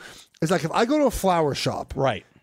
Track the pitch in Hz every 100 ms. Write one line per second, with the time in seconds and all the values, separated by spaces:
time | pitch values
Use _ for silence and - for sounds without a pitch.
0 | - - - _ 160 180 160 185 233 302
1 | 277 - 190 175 147 - 131 - - 143
2 | 135 98 - _